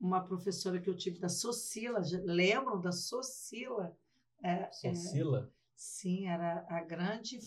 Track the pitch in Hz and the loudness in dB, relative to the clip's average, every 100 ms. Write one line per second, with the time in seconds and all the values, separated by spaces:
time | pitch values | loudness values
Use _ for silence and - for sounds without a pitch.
0 | 180 185 180 180 202 180 190 180 190 175 | 2 4 2 0 0 0 0 0 0 0
1 | 190 175 175 - 233 240 - 220 240 220 | -2 0 0 0 -2 -2 -4 -4 -2 0
2 | 156 180 180 175 185 254 262 202 180 180 | 2 0 2 6 6 6 2 0 0 0
3 | - 247 - - - 220 254 220 170 - | -2 -4 -4 -8 -10 -8 -4 -2 -4 -8
4 | _ _ _ _ 180 180 - - 180 170 | _ _ _ _ 0 0 -2 -4 -2 -2
5 | 175 143 156 110 - - _ - - - | 0 0 2 2 0 -10 _ -16 -12 -6
6 | 185 185 190 170 170 170 - 170 160 165 | 0 0 2 0 0 -2 -2 -4 -2 0
7 | 185 233 - 262 | 0 0 -6 -10